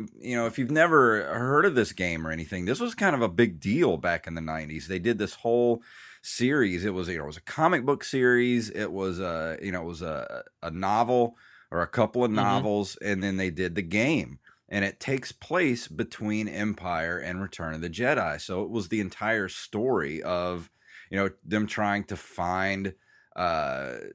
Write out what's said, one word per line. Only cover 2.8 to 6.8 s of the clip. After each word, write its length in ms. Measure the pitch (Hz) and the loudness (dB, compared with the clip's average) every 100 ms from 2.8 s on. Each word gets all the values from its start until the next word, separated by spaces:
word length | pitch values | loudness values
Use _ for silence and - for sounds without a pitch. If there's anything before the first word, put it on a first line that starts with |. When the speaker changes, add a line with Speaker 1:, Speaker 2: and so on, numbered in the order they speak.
| 240 | -2
Speaker 1:
kind 220 | - 202 139 | 0 2 4
of 60 | |
a 60 | 113 | 2
big 300 | 85 117 82 | 4 4 2
deal 380 | 98 135 147 80 | 0 4 4 2
back 300 | 90 82 - | 0 -2 -4
in 80 | |
the 80 | 82 | -8
nineties. 440 | 80 80 76 78 73 | -6 -6 -6 -10 -6
They 120 | 95 | -2
did 180 | 101 107 | 0 0
this 160 | 98 | -2
whole 480 | - 117 120 120 117 - - - - | -4 2 4 4 2 -4 -20 -20 -14
series. 640 | - - 123 147 104 87 | -6 0 2 4 2 2